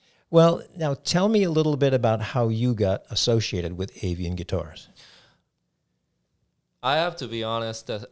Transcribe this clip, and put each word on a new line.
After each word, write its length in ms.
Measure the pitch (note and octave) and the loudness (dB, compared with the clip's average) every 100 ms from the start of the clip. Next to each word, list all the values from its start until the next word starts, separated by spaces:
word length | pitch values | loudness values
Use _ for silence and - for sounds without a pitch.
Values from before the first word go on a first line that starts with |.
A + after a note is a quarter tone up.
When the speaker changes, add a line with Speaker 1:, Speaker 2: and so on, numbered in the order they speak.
| _ _ _ | _ _ _
Speaker 1:
Well, 320 | E3 E3 E3+ - | 4 6 4 -6
now 200 | E3+ D3+ | -6 -4
tell 340 | C#3 - F3+ G#3 | -4 -2 0 2
me 140 | A3 | 2
a 80 | F3+ | 2
little 260 | D#3 D#3 C#3 | 2 2 2
bit 160 | C3+ | 2
about 300 | C3 A#2 A2 | 2 2 0
how 260 | G#2+ B2+ A#2 | 0 0 0
you 240 | A2 B2 | 2 0
got 300 | A2 F#2+ G2 - | 2 2 0 -4
associated 680 | G#2+ B2 A2+ - F2+ E2+ F2+ | -2 2 2 0 -2 -4 -4
with 260 | F#2+ - | -8 -4
Avian 320 | F2+ F2 F2 | -4 -2 -2
guitars. 540 | F2 E2+ F2+ E2 - - - - - _ _ _ _ _ _ _ _ _ _ _ _ _ _ _ _ | -4 -4 -4 -4 -12 -20 -20 -20 -20 _ _ _ _ _ _ _ _ _ _ _ _ _ _ _ _
Speaker 2:
I 140 | B2+ D3+ | -2 0
have 200 | F3 E3+ | 0 -4
to 120 | A#2+ | -8
be 160 | A2+ | -6
honest, 420 | A2 A2+ A2+ A2 - | -4 -4 -6 -8 -10
that 180 | G#2 G#2 | -10 -10